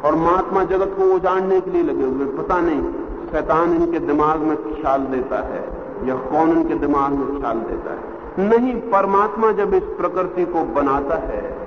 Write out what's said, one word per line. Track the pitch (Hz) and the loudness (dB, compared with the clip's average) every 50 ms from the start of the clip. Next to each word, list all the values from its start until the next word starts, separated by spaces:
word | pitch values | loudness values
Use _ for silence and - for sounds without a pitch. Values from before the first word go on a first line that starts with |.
| 147 | 2
और | 147 156 | 2 2
महात्मा | 160 165 170 175 190 175 180 190 190 185 | 4 4 4 4 2 2 0 0 0 2
जगत | 180 190 185 196 196 196 | 2 2 0 0 0 0
को | 190 190 190 190 | 2 4 4 4
उजाड़ने | 185 180 185 185 190 190 190 190 185 | 4 2 2 2 2 2 2 2 2
के | 180 185 | 0 0
लिए | 175 175 165 | 0 0 0
लगे | 151 135 139 135 | 2 0 0 0
हुए। | 127 131 135 139 139 135 | 0 0 -2 -2 -4 -4
पता | 156 156 - 185 175 | -6 -2 0 0 2
नहीं | 170 170 156 135 131 - - - - - - - - - | 2 0 0 0 -2 -4 -4 -6 -8 -8 -10 -10 -8 -4
शैतान | - 151 147 160 160 160 170 170 170 | -4 -4 0 2 2 2 4 2 4
इनके | 165 170 170 - 156 | 2 2 2 0 -2
दिमाग | - 139 147 151 151 151 160 156 | 0 0 2 2 4 2 2 2
में | 151 156 151 | 0 0 0
ख्याल | 139 - - - - - 139 135 139 135 | -2 -4 -6 -8 -4 0 2 2 2 0
देता | 127 131 127 - - 107 104 - | -2 -2 -4 -2 -2 -2 -4 -4
है | 101 98 87 - - - - - - - - 120 | -4 -6 -8 -8 -8 -10 -10 -10 -10 -10 -6 -4
या | 127 131 131 - | -2 -2 -2 -4
कौन | - 151 156 160 170 | -2 2 2 4 4
इनके | 170 165 160 - - | 4 2 2 0 0
दिमाग | 135 143 143 143 143 139 139 | -2 0 0 2 2 2 0
में | 139 139 135 131 143 143 | 0 -2 -2 -2 -4 -4
ख्याल | 127 120 113 117 | -4 -2 -2 -4
देता | 104 95 92 - - - - | -4 -4 -6 -6 -6 -8 -10
है। | - - - - - - - - 185 190 208 | -8 -10 -12 -12 -14 -14 -8 -4 -2 2 4
नहीं, | 226 233 247 262 247 214 - - | 4 4 4 2 -2 -4 -2 2
परमात्मा | 196 196 196 196 196 196 208 214 208 220 220 220 | 2 2 2 4 2 2 2 2 0 2 2 2
जब | 202 196 202 190 190 | 2 2 0 2 2
इस | 185 - | 0 0
प्रकृति | - - - 175 175 170 185 180 175 - 185 175 | -2 -6 -4 -4 -2 -2 -2 -4 -2 -2 -2 -2
को | 160 - 165 143 - - | 0 0 -2 -2 0 0
बनाता | 143 143 139 139 139 139 - 165 - - | 0 2 2 2 0 0 -2 -2 -2 -2
है | - - - - - - - - | -4 -6 -6 -6 -8 -8 -10 -10